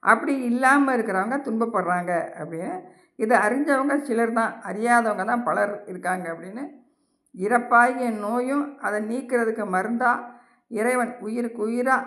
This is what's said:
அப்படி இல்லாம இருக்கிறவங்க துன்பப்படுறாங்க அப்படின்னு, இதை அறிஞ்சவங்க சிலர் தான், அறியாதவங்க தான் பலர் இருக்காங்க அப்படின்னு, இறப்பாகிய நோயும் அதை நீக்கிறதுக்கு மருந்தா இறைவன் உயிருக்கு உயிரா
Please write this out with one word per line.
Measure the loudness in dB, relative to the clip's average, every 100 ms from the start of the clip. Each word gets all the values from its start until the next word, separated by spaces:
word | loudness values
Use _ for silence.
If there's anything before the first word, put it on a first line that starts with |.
அப்படி | 4 4 4 -2
இல்லாம | 0 2 4 6 4 2
இருக்கிறவங்க | 0 0 0 -2
துன்பப்படுறாங்க | -4 -2 0 0 0 0 0 -2 -2
அப்படின்னு, | -8 -10 -8 -8 -10 -12 -20 _ -6
இதை | 2 4
அறிஞ்சவங்க | 4 0 2 2 2 -2
சிலர் | 0 0 0
தான், | 0 -2 -4
அறியாதவங்க | -10 -4 4 4 4 -2
தான் | -2 -2 0
பலர் | 0 0 -4 -10
இருக்காங்க | -8 -4 -4 -4
அப்படின்னு, | -10 -12 -12 -14 -16 _ _ _ _ _
இறப்பாகிய | -6 0 0 4 6 6 4 -2
நோயும் | -2 -2 -2 0 -2 -2 -4
அதை | -4 -2
நீக்கிறதுக்கு | -2 -4 -2 0 0 -2 -2
மருந்தா | -2 0 0 0 0 -4 -18 _ _ _
இறைவன் | -2 0 2 0 -4
உயிருக்கு | -6 -4 -4 -4
உயிரா | -2 0 2 0